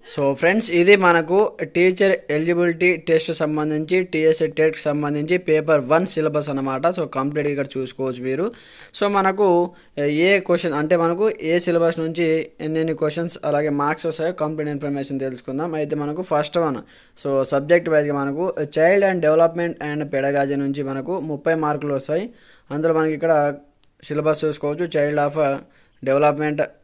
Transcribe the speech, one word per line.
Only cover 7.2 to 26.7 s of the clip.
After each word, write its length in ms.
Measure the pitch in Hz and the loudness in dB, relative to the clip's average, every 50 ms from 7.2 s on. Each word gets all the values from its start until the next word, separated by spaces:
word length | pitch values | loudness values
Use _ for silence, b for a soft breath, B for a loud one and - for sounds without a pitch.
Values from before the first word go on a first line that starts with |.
| 135 143 147 151 143 147 143 | -4 -4 -2 -2 -4 -2 -2
ఇక్కడ 160 | 139 139 139 - | -4 -6 -6 -6
చూసుకోవచ్చు 440 | 131 131 127 - - 135 131 127 123 123 | -6 -6 -6 -6 -6 -6 -6 -6 -6 -4
మీరు. 200 | 131 131 139 180 226 233 B B B B B B B B - | -4 -4 -2 -4 -6 -6 B B B B B B B B -2
So 60 | 208 202 202 | 0 2 2
మనకు 300 | 196 190 190 190 190 208 190 175 175 175 175 175 B B B B - 143 147 151 151 170 | 2 2 2 2 2 2 4 4 4 2 0 -6 B B B B -4 -2 0 0 2 4
ఏ 20 | 185 202 196 190 - | 4 4 2 2 2
క్వశ్చన్ 280 | 175 170 - 170 147 147 | 2 2 2 0 0 -2
అంటే, 160 | 151 156 180 170 170 | 0 2 2 2 2
మనకు 220 | 165 170 175 208 220 - - - 160 165 | 0 0 0 0 -2 -2 -2 -2 0 0
ఏ 20 | 175 170 | 0 2
సిలబస్ 320 | - 170 170 170 165 165 - 160 | 2 2 2 2 2 0 0 -4
నుంచి 240 | 160 165 160 170 160 160 160 156 - - _ - | -4 -2 0 0 2 2 0 -2 -4 -10 _ -8
ఎన్నెన్ని 280 | 156 160 160 160 160 160 160 160 | -4 -2 -2 -2 -2 -2 -2 -2
క్వశ్చన్స్ 340 | 151 147 170 170 170 - - - 156 | -2 0 -2 0 -2 -2 -2 -2 0
అలాగే 200 | 147 147 151 151 143 143 | 0 0 0 0 -2 0
మార్క్స్ 260 | 143 147 156 160 - 170 | 0 -2 -2 -2 -4 -4
వస్తాయో 240 | 156 156 156 165 180 - 151 | -4 -2 -4 -4 -2 -2 -4
కంప్లీట్ 280 | 151 156 156 151 147 147 | -4 -4 -4 -6 -6 -6
ఇన్ఫర్మేషన్ 480 | 139 147 147 143 143 135 139 139 135 135 | -6 -6 -6 -4 -4 -4 -4 -6 -4 -6
తెలుసుకుందాం. 460 | 135 127 123 - - 131 139 156 175 160 156 | -6 -6 -8 -10 -8 -6 -6 -6 -4 -4 -4
అయితే 160 | 151 147 156 151 147 | -4 -4 -4 -6 -4
మనకు 220 | 147 151 165 180 - 165 | -6 -6 -6 -6 -2 -2
ఫస్ట్ 260 | 147 - - - 175 170 | 0 0 2 0 0 0
వన్, 140 | 156 135 117 - B B B B B B - - | 0 -2 -6 -10 B B B B B B -10 -6
so 80 | 139 139 135 131 - 143 | -2 0 0 0 2 0
సబ్జెక్ట్ 340 | 139 139 147 170 175 165 170 160 | 0 2 4 2 2 4 2 0
వైజ్గా 220 | 151 147 147 143 143 | 0 2 0 -2 -2
మనకు 260 | 139 139 139 151 175 190 - - 151 147 - | -2 -4 -4 -4 -4 -4 -4 -4 -6 -4 0
Child 300 | 156 160 170 190 202 196 196 | 2 4 4 4 4 4 2
and 100 | 190 180 160 | 0 2 2
Development 500 | 151 156 160 165 165 165 170 170 170 165 - - 151 | 4 4 6 4 4 2 0 -4 -4 -4 -6 -8 -6
and 140 | 147 151 151 139 135 | -6 -6 -6 -4 -4
Pedagogy 440 | 135 135 139 143 143 139 139 143 139 139 | -2 -2 0 0 0 0 0 0 -2 -2
నుంచి 200 | 139 139 143 143 135 | -2 -4 -4 -6 -6
మనకు 260 | 135 135 127 151 180 190 143 160 | -6 -6 -6 -6 -6 -6 -4 -6
ముప్పై 260 | 151 135 139 165 160 160 156 | -8 -4 -2 -2 0 0 0
మార్కులు 300 | 151 147 147 151 147 139 135 | -2 -2 -2 -2 -4 -4 -4
వస్తాయి. 260 | 127 - 151 165 202 240 B B B B B B B B 143 | -2 -2 -2 -2 -4 -6 B B B B B B B B -6
అందులో 180 | 147 156 165 160 160 | -2 0 2 2 2
మనకి 160 | 156 156 156 147 | 2 0 -2 -2
ఇక్కడ 120 | - 165 165 151 147 147 139 139 - _ _ _ _ _ _ _ - - | 0 2 4 4 2 2 -2 -6 -12 _ _ _ _ _ _ _ -12 -6
సిలబస్ 320 | 147 147 147 156 156 151 - | -6 -2 0 0 0 0 0
చూసుకోవచ్చు, 420 | 156 147 - - 147 147 156 180 170 - | -2 -4 -2 -4 -6 -4 -4 -4 -2 0
Child 220 | 156 143 147 151 147 143 | 0 0 0 2 0 0
of 80 | 147 143 156 151 139 139 - - b b b b b b b - 131 | 0 0 0 0 0 0 -4 -6 b b b b b b b -2 0
Development 500 | 135 139 147 147 143 139 151 151 151 139 143 - | 2 4 4 2 2 2 -2 -2 0 -2 -4 -4